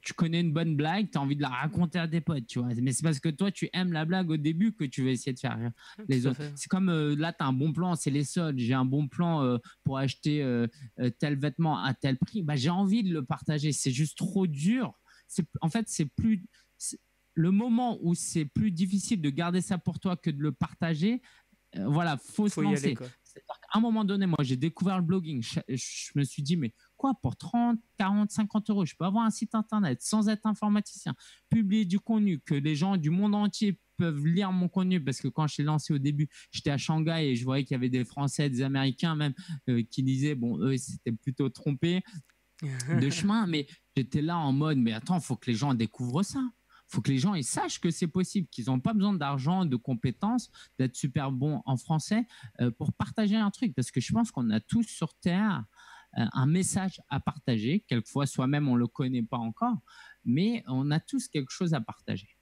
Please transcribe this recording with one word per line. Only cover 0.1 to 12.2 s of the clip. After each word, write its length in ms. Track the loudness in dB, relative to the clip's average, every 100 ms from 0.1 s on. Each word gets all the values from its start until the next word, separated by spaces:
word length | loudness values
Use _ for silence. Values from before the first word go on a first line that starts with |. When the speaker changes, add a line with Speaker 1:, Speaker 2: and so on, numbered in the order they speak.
Speaker 1:
connais 280 | -2 2 2
une 120 | 2
bonne 240 | 2 2 2
blague, 320 | 2 2 0
t'as 100 | 0
envie 140 | 0 0
de 40 |
la 80 | 0
raconter 500 | 0 -2 2 0 2
à 80 | 0
tes 140 | 0
potes, 260 | 0 -2 -2
tu 120 | -4
vois. 100 | -2 0
Mais 100 | 0
c'est 100 | 2
parce 180 | 0 0
que 100 | -2
toi, 200 | 0 -2
tu 200 | -2 -4
aimes 180 | -2 0
la 140 | 0
blague 240 | 0 0 0
au 80 | 0
début 380 | 0 2 2
que 100 | 0
tu 180 | -6 -2
veux 60 | 0
essayer 240 | 0 -2
de 60 | -4
faire 180 | -4 -4
rire 140 | -4 -6 -18 -14
Speaker 2:
Tout 80 | -2
Speaker 1:
les 180 | 0 2
Speaker 2:
à 40 |
Speaker 1:
autres. 120 | -2
Speaker 2:
fait. 100 | -6 -10
Speaker 1:
C'est 120 | -2
comme, 220 | 2 2
euh, 260 | 2 2 0
là, 160 | -2
t'as 140 | -2 0
un 80 |
bon 180 | 0 0
plan, 220 | 0 0
c'est 160 | 0 0
les 140 | 0
soldes, 340 | 0 -2 -2 0
j'ai 160 | 0
un 100 | 2
bon 240 | 2 0 -2
plan, 340 | -2 0 2
euh, 140 | 2 0 -4 -6
pour 140 | -4 0
acheter, 460 | -2 -2 -2 0
euh, 240 | 0 0 0 -4 -20 -2
euh, 100 | -2 0
tel 200 | -2 0
vêtement 440 | -2 0 0 0
à 120 | -2
tel 240 | -2 0
prix. 240 | 0